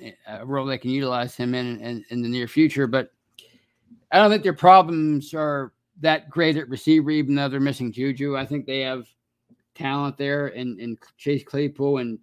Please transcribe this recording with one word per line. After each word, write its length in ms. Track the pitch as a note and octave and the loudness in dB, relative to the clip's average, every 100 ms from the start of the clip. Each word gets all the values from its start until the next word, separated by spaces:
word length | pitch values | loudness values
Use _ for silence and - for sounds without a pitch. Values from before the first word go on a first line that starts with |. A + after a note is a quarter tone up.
| A2+ - - | -14 -18 -16
a 180 | G#2+ B2+ | -14 -6
role 200 | C#3 C3+ | -6 -4
they 120 | C3 | -6
can 140 | B2+ | -4
utilize 440 | C3+ C3 B2 B2 - | -4 -2 -4 -6 -6
him 180 | B2 | -4
in, 260 | B2+ B2 A2+ | -4 -4 -8
in, 240 | A#2 A#2 - | -10 -10 -8
in 120 | A#2+ | -6
the 80 | A#2 | -4
near 180 | B2 A#2+ | -4 -2
future. 400 | D3+ D#3 C#3 C3 | 2 2 2 0
But 240 | C3 B2 _ _ _ - _ _ _ _ - - | -2 -4 _ _ _ -20 _ _ _ _ -20 0
I 60 | F#3 | 4
don't 140 | G#3 | 6
think 120 | G#3+ | 4
their 100 | F#3+ | 0
problems 800 | D3 F3 F#3 E3 E3 D#3 D3 C#3 | 4 10 10 8 2 0 0 -4
are 400 | D#3+ D3+ C#3+ C3 _ _ F3 | -4 -4 -4 -6 _ _ -2
that 300 | D#3 D#3 D3 | 0 0 -2
great 260 | E3 D#3+ D3+ | 0 2 2
at 140 | B2 | -2
receiver, 420 | C3 D#3 D#3 D3 | -2 4 4 4
even 240 | D3+ C3+ C#3+ | 0 0 0
though 140 | C#3 | 0
they're 100 | C3+ | 0
missing 320 | C#3 C3+ A#2+ | -2 -2 -6
Juju. 460 | A#2 C3+ B2+ C#3+ C3+ | -4 -4 -4 -4 -4
I 80 | C#3 | -6
think 200 | D3 B2+ | -6 -6
they 140 | C3+ | -6
have 260 | C3 C3 A#2 _ _ _ _ _ _ - | -4 -8 -12 _ _ _ _ _ _ -8
talent 420 | C3+ C#3+ C#3+ C#3 | -4 -4 -4 -4
there 300 | C#3 C#3+ C#3+ | -4 -2 -4
in, 320 | A#2+ B2+ G2 | -6 -8 -8
in 180 | A#2 A2+ _ _ | -10 -12 _ _
Chase 260 | C#3+ C#3 | -4 -4
Claypool 540 | - C#3 D3 C#3+ C#3 C#3 | -4 -4 -4 -2 -2 -2
and 200 | A#2+ A2 | -4 -8